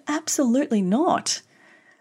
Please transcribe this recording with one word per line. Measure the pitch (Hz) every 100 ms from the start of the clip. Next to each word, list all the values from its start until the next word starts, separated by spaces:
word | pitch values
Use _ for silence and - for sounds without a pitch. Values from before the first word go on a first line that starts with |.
| -
Absolutely | 302 320 - 254 247 294 214
not. | 180 220 349 - - - - _ - - _ _